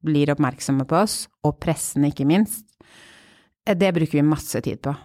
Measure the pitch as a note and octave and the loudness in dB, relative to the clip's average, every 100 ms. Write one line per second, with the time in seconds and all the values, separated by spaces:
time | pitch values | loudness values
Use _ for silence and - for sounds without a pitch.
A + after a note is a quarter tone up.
0 | D#3 D3+ C#3+ C#3+ D3 - - C3+ C3 E3 | 0 2 2 2 0 -2 -2 -2 0 0
1 | G#3 - - _ D3+ D3 - D#3 - - | 0 -2 -10 _ -4 -4 -4 -4 -4 0
2 | D3 C#3+ C#3 F3 G#3+ - - _ - - | 0 0 2 2 2 -4 -14 _ -20 -20
3 | - - - _ _ _ - F#3+ F#3+ E3+ | -20 -20 -20 _ _ _ -4 0 2 2
4 | D#3 D3 D3 D#3 - - - - C3+ C#3 | 0 2 2 2 -2 -6 -4 -6 -6 -8